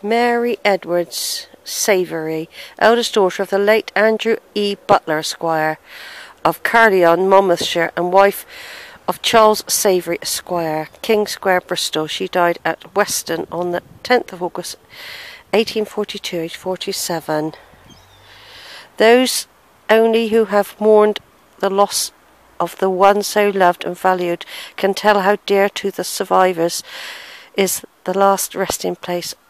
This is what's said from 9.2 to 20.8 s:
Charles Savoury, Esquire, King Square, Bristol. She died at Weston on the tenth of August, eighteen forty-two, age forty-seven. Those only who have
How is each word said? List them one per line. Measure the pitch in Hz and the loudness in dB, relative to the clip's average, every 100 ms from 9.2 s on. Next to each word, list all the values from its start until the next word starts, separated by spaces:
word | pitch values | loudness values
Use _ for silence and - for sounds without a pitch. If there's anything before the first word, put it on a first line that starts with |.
Charles | - 226 214 214 - | 2 6 6 4 -2
Savoury, | - 214 185 170 170 | -2 2 0 0 -6
Esquire, | - - - 175 165 156 156 _ | -6 -8 -6 -4 -2 -4 -6 _
King | - 208 202 | 0 0 0
Square, | - 196 180 | -4 0 0
Bristol. | - 175 - 156 156 | 0 -6 -4 -6 -6
She | - 185 | -6 -4
died | 185 175 170 | 0 0 0
at | 165 - - | -4 -6 -6
Weston | 196 202 - - 165 - | -2 -2 -2 -6 -8 -6
on | 165 175 | -6 -4
the | 175 - - | -6 -8 -20
tenth | - 247 - | 0 0 0
of | 180 | -10
August, | 175 - 175 - _ - - - - - _ | -10 -8 -12 -16 _ -20 -18 -18 -18 -20 _
eighteen | 202 220 220 | -2 -2 -4
forty-two, | 208 - 208 202 - 175 | -6 -6 -8 -8 -10 -8
age | 165 | -10
forty-seven. | - 185 185 - 196 - 170 156 156 156 - - _ - - _ _ - - - - - - - - | -10 -10 -8 -8 -8 -6 -6 -4 -4 -4 -10 -20 _ -20 -20 _ _ -20 -20 -20 -20 -20 -20 -20 2
Those | 220 240 254 - - _ _ _ _ | 4 6 4 -4 -8 _ _ _ _
only | 226 226 226 233 | 4 4 2 2
who | 220 208 | 0 2
have | 202 196 - | 0 -2 -2